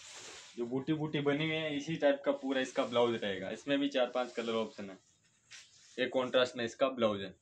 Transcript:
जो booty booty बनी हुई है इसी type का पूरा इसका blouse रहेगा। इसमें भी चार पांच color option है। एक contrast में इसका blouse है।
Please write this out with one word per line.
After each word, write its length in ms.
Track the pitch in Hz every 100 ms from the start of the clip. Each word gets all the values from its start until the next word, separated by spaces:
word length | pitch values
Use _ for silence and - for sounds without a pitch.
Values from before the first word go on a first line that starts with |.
| - - - - - 113
जो 80 | 117
booty 260 | 135 131
booty 260 | 156 151 151
बनी 240 | 143 143 160
हुई 100 | 156
है 200 | 156 143
इसी 180 | 151 165
type 240 | 143 139 147
का 60 | 139
पूरा 240 | 135 131
इसका 220 | 131 - 117
blouse 300 | 120 120 113
रहेगा। 340 | 104 92 95
इसमें 260 | 110 143 143
भी 80 | 139
चार 160 | 135 123
पांच 240 | 127 120
color 200 | - 113 113
option 340 | 107 - 98
है। 80 | 95 _ _ _ _ _ - - - - -
एक 140 | 127
contrast 460 | 131 123 127 127 123
में 60 | 117
इसका 220 | - 135
blouse 320 | 127 110 101
है। 120 | 95 -